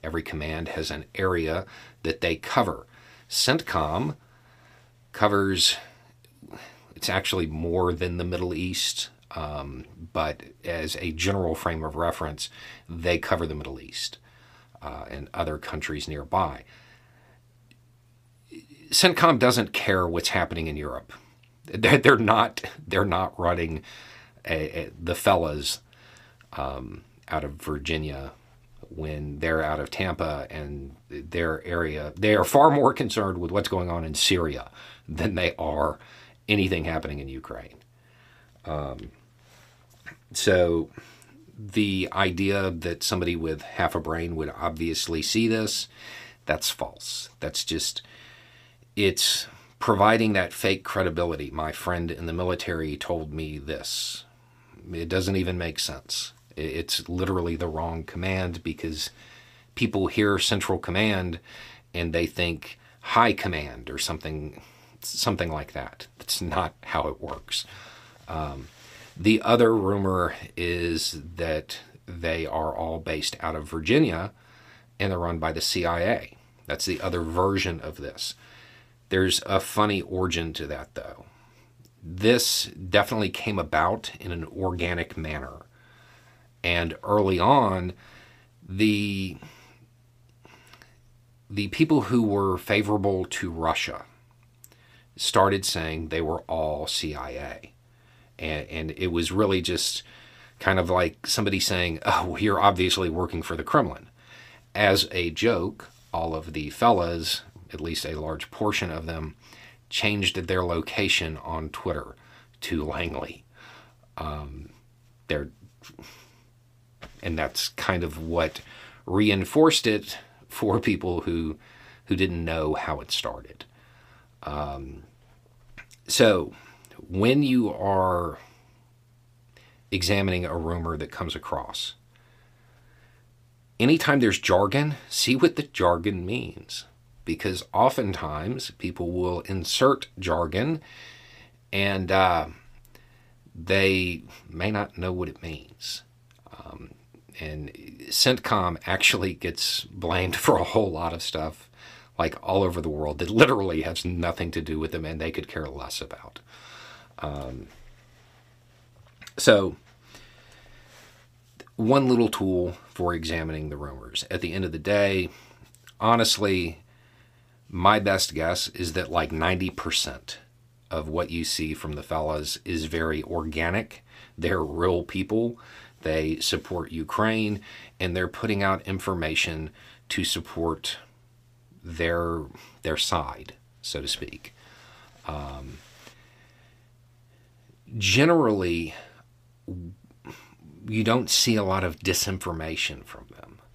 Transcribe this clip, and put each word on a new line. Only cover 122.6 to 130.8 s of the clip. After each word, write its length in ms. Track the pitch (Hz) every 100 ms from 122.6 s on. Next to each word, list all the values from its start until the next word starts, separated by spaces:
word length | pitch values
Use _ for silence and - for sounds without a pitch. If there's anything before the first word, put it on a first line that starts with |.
| 78
how 280 | 76 - 73
it 100 | -
started. 540 | - 57 - - - - _ - - - - _ _
Um, 600 | - 73 73 69 67 67 71 _ _ - _ _ - - - - -
so 460 | - 117 95 - - - - - - -
when 340 | 90 110 135
you 300 | 143 127 110
are 640 | - 98 98 92 87 85 76 - _ _ _ _ _ _ _ _ _ _ - - _ _
examining 540 | 98 87 101 98 90 87
a 120 | 85
rumor 400 | 80 85